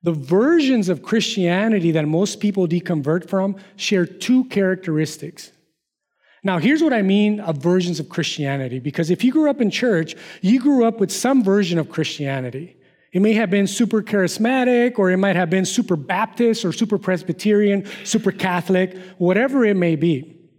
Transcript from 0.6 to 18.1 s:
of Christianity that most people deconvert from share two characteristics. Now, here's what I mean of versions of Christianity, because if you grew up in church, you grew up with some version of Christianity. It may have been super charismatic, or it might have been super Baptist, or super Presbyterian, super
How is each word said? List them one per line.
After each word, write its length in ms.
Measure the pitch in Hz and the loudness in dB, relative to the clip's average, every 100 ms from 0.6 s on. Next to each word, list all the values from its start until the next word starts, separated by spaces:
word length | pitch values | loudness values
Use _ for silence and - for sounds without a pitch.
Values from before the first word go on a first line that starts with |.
| 277 254 185 | 2 2 0
of 120 | 170 | -2
Christianity 880 | - 226 - - 175 180 220 208 165 | 0 -2 0 -2 0 0 0 2 2
that 180 | 160 151 | 0 0
most 320 | 160 202 - | 0 -2 -2
people 260 | 208 196 180 | -2 0 0
deconvert 640 | 175 170 165 139 170 175 | -2 -2 -4 0 -2 -2
from 260 | 196 190 196 - - | -4 -2 -6 -14 -10
share 280 | - 196 175 | -2 0 0
two 380 | - - 254 254 202 | -4 0 0 2 0
characteristics. 960 | 190 185 185 156 156 - 151 - - _ _ _ _ _ _ _ _ _ 190 | 0 -2 -2 -2 -2 -6 -16 -16 -20 _ _ _ _ _ _ _ _ _ -2
Now, 120 | 180 | 0
here's 260 | 165 311 | 2 2
what 80 | 320 | 2
I 120 | 240 | 2
mean 360 | 196 196 208 208 | 2 2 2 0
of 240 | 208 151 | -4 -4
versions 380 | 170 185 175 160 | 0 0 0 -4
of 80 | 151 | -6
Christianity, 680 | - 147 - 143 139 131 127 | -6 -6 -4 -4 -4 -6 -6
because 300 | 127 139 160 | -6 -4 -2
if 140 | 180 | 2
you 80 | 247 | 2
grew 180 | 294 302 | 2 0
up 120 | 285 | 2
in 80 | 220 | -2
church, 440 | - 247 180 156 - - - | 0 0 0 -2 -10 -18 -4
you 180 | 185 254 | 2 2
grew 240 | 247 277 | 4 4
up 160 | 226 220 | 2 2
with 100 | 202 | -4
some 320 | - 240 269 | -2 2 2
version 380 | 196 196 185 170 | 4 2 2 -2
of 80 | 151 | -4
Christianity. 880 | - 156 - 139 135 127 127 170 _ _ _ _ | -4 -4 -4 -6 -4 -6 -10 -14 _ _ _ _
It 80 | 185 | 0
may 100 | 208 | 2
have 180 | 220 214 | 2 2
been 160 | 202 196 | 2 0
super 360 | - 226 220 | 0 0 0
charismatic, 1000 | 208 208 180 - 220 262 247 240 247 240 | 0 0 0 0 0 2 2 2 2 2
or 100 | 190 | 2
it 60 | 185 | 2
might 220 | 196 180 | 2 0
have 120 | 175 | 0
been 140 | 190 | 0
super 320 | 185 - 214 170 | 0 -2 0 -2
Baptist, 680 | 139 185 220 - 240 220 190 | -2 -4 -4 0 0 2 -2
or 80 | |
super 240 | 160 233 202 | -2 -2 -2
Presbyterian, 880 | - 180 185 165 208 208 208 196 196 - | -2 -4 -4 -4 2 4 4 2 -4 -14
super 300 | - | -4